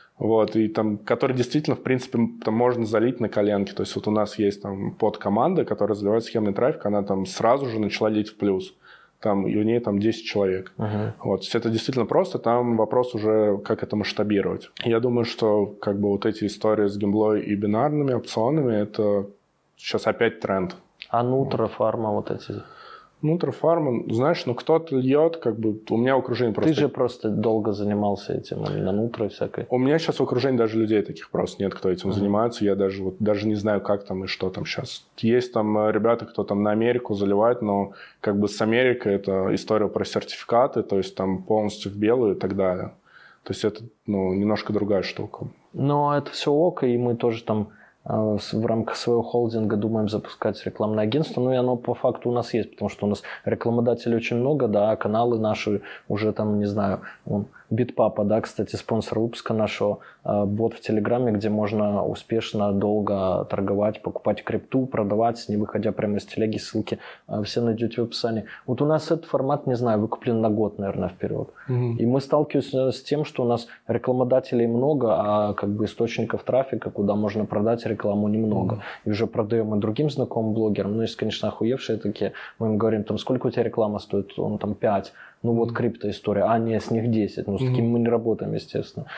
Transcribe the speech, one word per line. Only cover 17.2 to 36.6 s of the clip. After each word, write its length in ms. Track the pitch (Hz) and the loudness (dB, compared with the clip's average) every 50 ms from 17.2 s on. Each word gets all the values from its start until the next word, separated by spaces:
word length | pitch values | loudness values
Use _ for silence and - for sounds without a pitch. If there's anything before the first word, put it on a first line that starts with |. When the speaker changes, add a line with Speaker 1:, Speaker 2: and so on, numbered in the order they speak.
| 107 107 107 104 - | 4 4 2 2 0
Speaker 1:
и 120 | - 104 | 0 -2
бинарными 580 | 101 104 104 104 110 131 151 151 151 143 135 123 | 0 0 0 2 2 2 2 0 0 0 0 0
опционами, 600 | 113 - - - 113 110 123 151 160 139 123 110 104 104 | -2 -4 -4 -2 -2 0 2 2 2 2 2 0 0 -2
это 440 | 104 - - 107 104 101 101 98 101 - _ _ _ _ _ _ _ _ - | -2 -2 0 2 2 2 0 0 -4 -10 _ _ _ _ _ _ _ _ -14
щас 300 | - - - - - 113 | -6 -4 -4 0 0 0
опять 320 | 107 - 117 113 226 - | 2 2 2 2 2 0
тренд. 340 | - - 196 190 185 - - - - _ _ _ - - | -2 0 0 0 0 -2 -6 -10 -18 _ _ _ -8 -2
Speaker 2:
А 140 | - 117 120 | 0 0 2
нутро, 400 | 123 127 135 135 135 135 123 113 | 2 2 0 0 0 0 0 0
Speaker 1:
Вот. 80 | 104 - | -2 0
Speaker 2:
фарма, 380 | - 113 110 110 117 113 107 | 0 0 0 0 0 -2 -2
вот 200 | 104 104 104 - | -2 -2 -2 -4
эти 220 | - - - - 104 107 - - - - - - - - - _ _ _ - | -6 -6 -8 -8 -10 -10 -12 -14 -18 -20 -20 -20 -20 -20 -20 _ _ _ 0
Speaker 1:
Нутрофарма, 800 | 151 160 175 165 139 - - - 156 170 170 151 139 120 113 - - 110 | 0 2 2 0 -2 -2 0 2 2 4 4 2 0 0 -2 -2 -2 0
знаешь, 320 | 113 127 156 175 - - | 2 2 2 2 0 -2
ну, 80 | 131 117 | -4 -4
кто-то 420 | 120 - - 160 165 160 - 139 | -2 2 2 2 2 2 0 0
льет, 420 | 131 127 131 139 147 160 165 - - | 0 2 4 4 4 4 4 2 0
как 200 | - 123 107 110 | -2 -2 -2 0
бы, 200 | 110 110 104 107 - - | 0 -2 -2 -2 -4 -2
у 80 | - 113 | 0 2
меня 180 | 120 131 135 | 2 4 2
окружение 380 | 127 123 - 120 110 123 117 101 | 2 2 0 0 0 0 0 0
просто 200 | - - 160 156 | 2 2 2 4
Speaker 2:
Ты 60 | 135 | 4
же 80 | 147 131 | 2 0
просто 400 | 127 - 127 117 - - - 110 | 2 0 0 0 0 -2 -2 -2
долго 420 | 104 - 107 117 110 110 107 110 101 | 0 2 2 2 2 2 2 0 -2
занимался 600 | 101 101 104 104 104 104 104 101 - - - - | 0 0 0 0 2 2 0 0 -2 -2 -4 -6
этим, 300 | - - - - - 104 | -6 -6 -6 -6 -6 -4
именно 260 | 101 98 101 101 95 | -4 -2 -2 0 0
нутро 360 | 98 104 113 117 - - 110 98 | 0 0 0 -2 -2 -2 -4 -4
всякой. 360 | - - 101 98 - - 110 - | -2 -4 -6 -4 -4 -6 -4 -2
Speaker 1:
У 100 | 123 123 | 0 2
меня 180 | 127 135 151 160 | 2 2 2 2
щас 200 | 160 - 147 - | 2 0 0 0
в 40 | 135 | 0
окружении 340 | - 135 123 120 139 131 117 | 0 0 0 2 2 2 2
даже 180 | 117 110 107 113 | 2 2 2 2
людей 240 | 110 104 110 104 | 2 4 4 2
таких 300 | 101 - - - - - | 2 0 -6 -12 -10 -6
просто 320 | - - - - - - 101 | -4 -2 -2 -4 -4 -4 -4
нет, 100 | 95 - | -4 -2
кто 160 | - - - | -2 -2 -2
этим 200 | 92 90 - - | 0 0 -2 -2
Speaker 2:
Мгм. 80 | 92 101 | 0 0
Speaker 1:
занимается. 460 | 101 101 101 104 113 120 117 - 104 | 2 2 2 2 2 0 0 0 0
Я 100 | 101 98 | 2 2
даже 280 | 95 98 95 95 98 95 | 2 2 0 0 -2 -4
вот, 120 | 95 92 - | -6 -4 -2
даже 280 | 110 104 104 101 104 110 | 0 0 0 2 0 0
не 80 | 107 | 0
знаю, 260 | 104 104 110 104 98 | 0 0 0 0 0
как 240 | 98 - 104 101 - | 0 0 -2 -2 -2
там 180 | - 92 92 95 | -6 -6 -6 -6
и 20 | 92 | -6
что 220 | - - 95 92 | -6 -4 -4 -4
там 160 | - - 80 | -4 -6 -8
щас. 400 | - - - - - - - - _ _ - | -6 -6 -6 -8 -8 -10 -14 -16 _ _ -2
Есть 360 | - 113 120 123 123 123 - | 2 4 4 4 2 0 0
там, 220 | 117 107 107 107 107 | 0 0 2 2 2
э, 140 | 107 107 | 4 4
ребята, 340 | 110 107 104 113 117 117 113 | 4 4 4 4 2 2 -2
кто 180 | 107 - - 98 | -4 -6 -4 -2
там 180 | - 104 101 | 0 0 0